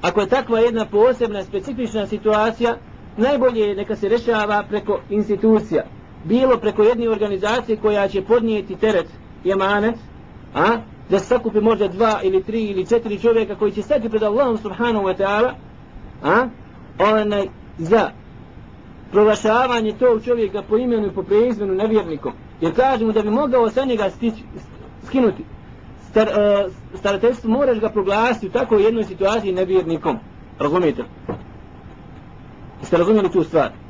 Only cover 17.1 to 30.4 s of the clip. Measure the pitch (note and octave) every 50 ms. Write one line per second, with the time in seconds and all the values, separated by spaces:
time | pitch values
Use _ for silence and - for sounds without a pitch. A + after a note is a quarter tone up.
17.1 | G#3+ A3 G#3+ G#3 G#3 G3+ G3 F#3+ - - - - - - D#3+ D#3+ G3+ A3+ G3 -
18.1 | - - - - - - - - - - - - - - - - - - - -
19.1 | - G3 G#3+ G#3+ G#3+ G#3 - A3 G#3+ A#3 B3+ C4 B3 A#3 A3 G#3+ G#3+ G#3+ B3+ B3+
20.1 | A#3 A3 A3+ B3 A#3+ A#3+ A3+ G3 F#3+ G#3 G3 - G#3 A3 B3+ B3 A#3 A3+ G#3+ G3+
21.1 | - G3 F3+ F3 G3+ G#3 A3+ B3 A#3+ G#3+ G#3 G3 F#3 F#3+ G#3 A3 A3 G#3+ F#3+ E3+
22.1 | D#3+ C#3+ - C3+ A#2 - - - - - E3 E3 D#3 A3+ B3+ C4+ C4+ A#3+ A3 A3
23.1 | G#3+ A3 G#3 G#3+ G#3+ B3 D4 C#4+ B3 B3+ A#3 A3 A3 B3+ C4+ C4+ B3 G#3+ G#3 F#3+
24.1 | - - - A#3 A3 - - - - - - - - - - - - - - -
25.1 | - C4 B3+ A3 F#3+ - - - - - - - - - - - - - - -
26.1 | - A3 A3 A3 - G#3 G#3 G#3 G3+ G3+ G3+ F#3 F#3+ - - - - - - G3+
27.1 | G3+ F#3+ G#3+ A#3 B3+ - - A3+ A3 C4 C#4+ C4+ A#3+ G#3+ G#3+ G#3+ G#3+ G#3 G3 F#3
28.1 | G3 G#3 A3+ B3 B3+ A3+ - F#3 - A#3 C4+ - A#3 G#3 G3 A3 A3+ A#3 G#3+ -
29.1 | F#3+ E3 G3 F#3+ G#3+ A#3 G3+ G3 F#3 F3+ F#3 F#3 F#3+ F#3 F3 D#3+ E3 D#3 - E3
30.1 | C3+ A2 - - - -